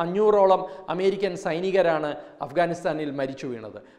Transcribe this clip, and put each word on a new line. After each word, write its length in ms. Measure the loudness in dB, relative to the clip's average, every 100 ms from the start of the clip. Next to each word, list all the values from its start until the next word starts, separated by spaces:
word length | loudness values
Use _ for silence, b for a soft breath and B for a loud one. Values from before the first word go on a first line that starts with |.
അഞ്ഞൂറോളം 580 | -2 2 4 6 6 6 2 B B
അമേരിക്കൻ 460 | -2 0 0 -2 -4 -4
സൈനികരാണ് 680 | -4 0 2 2 2 -2 -6 B B
അഫ്ഗാനിസ്ഥാനിൽ 720 | -4 0 0 0 -4 -4 -4 -4
മരിച്ചു 280 | -6 -6 -10
വീണത്. 320 | -10 -12 -16 -18